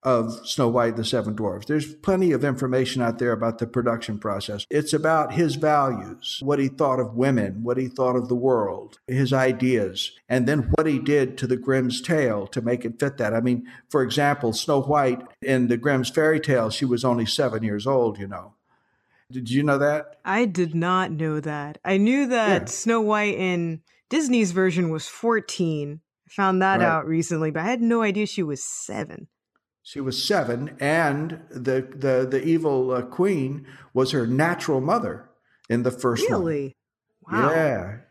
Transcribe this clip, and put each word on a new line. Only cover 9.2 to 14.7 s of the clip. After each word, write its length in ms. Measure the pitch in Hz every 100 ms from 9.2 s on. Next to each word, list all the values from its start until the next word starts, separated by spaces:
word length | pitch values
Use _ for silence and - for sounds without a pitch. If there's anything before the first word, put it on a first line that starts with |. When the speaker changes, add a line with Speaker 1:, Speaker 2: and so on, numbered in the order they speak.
| 131
Speaker 1:
ideas, 800 | 131 131 127 127 120 98 92 - - _
and 180 | 127 123
then 240 | 151 127 -
what 120 | 156
he 100 | 139
did 400 | 139 147 131 131
to 100 | 123
the 100 | 127
Grimm's 440 | 127 135 127 -
tale 460 | - 165 131 104 98
to 140 | -
make 240 | 117 120 117
it 140 | 113
fit 180 | 143 135
that. 160 | 110
I 80 | 113
mean, 260 | 123 120 - - _
for 120 | 147
example, 520 | 127 131 143 143 120
Snow 280 | 110 -